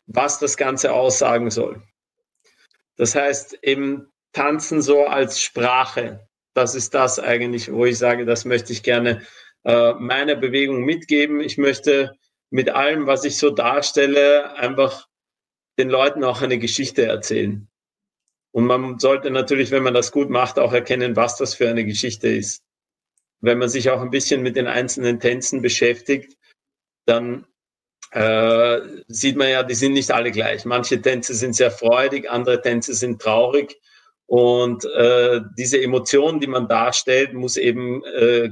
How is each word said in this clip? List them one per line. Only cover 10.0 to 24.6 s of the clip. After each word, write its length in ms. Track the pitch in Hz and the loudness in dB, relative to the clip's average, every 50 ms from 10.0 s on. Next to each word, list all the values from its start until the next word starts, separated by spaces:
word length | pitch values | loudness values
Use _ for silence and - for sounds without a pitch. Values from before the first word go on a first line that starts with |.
| 120 123 127 135 143 151 147 | -2 -4 -2 -2 0 0 -2
Bewegung 480 | 139 131 127 123 139 139 135 135 123 123 | -2 -2 -2 0 0 0 0 0 -2 -2
mitgeben. 580 | 139 165 165 160 - 151 147 147 147 147 147 156 | -2 -2 -4 -2 0 0 2 2 2 0 -2 -4
Ich 160 | - - 143 | -4 -4 -2
möchte 580 | 139 139 131 - - 147 143 139 135 135 - _ _ _ _ _ _ _ | 0 0 0 0 0 2 2 2 2 -2 -6 _ _ _ _ _ _ _
mit 220 | - 131 127 - | -4 -2 0 0
allem, 360 | - 131 139 147 156 156 143 | 0 0 0 0 0 0 0
was 180 | 135 135 131 143 | 0 0 0 0
ich 120 | 143 - | -2 -2
so 140 | - 151 147 | 0 0 2
darstelle, 1040 | 143 - 120 120 135 147 143 - - 147 139 139 143 143 143 143 147 147 143 143 - | 2 2 0 0 0 -2 -2 -2 0 2 2 2 4 4 6 6 6 4 2 0 -6
einfach 520 | 135 123 123 135 135 135 131 - - - _ _ _ _ _ _ _ _ _ _ _ _ _ _ - | -6 -6 -2 0 0 0 0 -2 -6 -14 _ _ _ _ _ _ _ _ _ _ _ _ _ _ -2
den 120 | 131 131 | 0 2
Leuten 340 | 131 131 135 143 143 151 139 | 2 2 2 2 0 0 -2
auch 160 | 127 120 120 | -2 -2 -2
eine 180 | 139 131 127 117 | -2 -2 -2 -2
Geschichte 460 | 117 113 - - 135 - - - 120 | -2 -4 -4 -4 -6 -4 0 0 0
erzählen. 640 | 110 101 101 - - 113 110 104 101 104 104 - - _ _ _ _ _ _ _ _ _ _ _ _ _ _ _ _ - | 0 0 -2 -4 -4 -4 -2 -2 -2 -4 -6 -10 -16 _ _ _ _ _ _ _ _ _ _ _ _ _ _ _ _ -2
Und 120 | 117 117 | 0 0
man 340 | 123 127 127 131 131 127 117 | 2 2 0 -2 -4 -4 0
sollte 320 | - 131 139 135 135 139 | 2 2 2 2 0 -2
natürlich, 400 | 131 131 127 - 143 135 131 117 | -2 -2 0 0 0 0 0 0
wenn 120 | 135 135 131 | 0 0 0
man 100 | 127 123 | 2 2
das 200 | - - - - | 0 0 0 0
gut 180 | 147 139 139 | -2 0 0
macht, 280 | 123 123 127 123 - 139 | 0 0 0 0 0 0
auch 140 | 127 117 123 | 0 2 2
erkennen, 420 | 123 120 - 127 127 123 123 117 | 0 0 0 -2 -2 -2 0 0
was 220 | 113 117 120 - | 0 0 0 0
das 180 | - 139 - - | -2 -6 -4 -2
für 140 | - 123 117 | 0 0 0
eine 160 | 117 117 110 | 0 0 -2
Geschichte 440 | 104 107 104 - 123 107 - - 113 | -2 -4 -4 -4 -6 -4 -4 -2 -2
ist. 340 | 113 107 107 - - - _ _ _ _ _ _ _ _ _ _ _ _ _ _ _ _ - | -2 -2 -4 -6 -10 -12 _ _ _ _ _ _ _ _ _ _ _ _ _ _ _ _ 0
Wenn 160 | 117 120 123 | 0 0 2
man 100 | 123 117 | 0 -2
sich 220 | 120 135 113 131 | -2 -2 0 0
auch 100 | 131 120 | 0 0
ein 80 | 127 123 | -2 -4
bisschen 320 | 123 139 135 - 147 131 | -4 -4 -2 0 -2 0
mit 160 | 127 127 120 | 0 -2 -2
den 100 | 131 | -2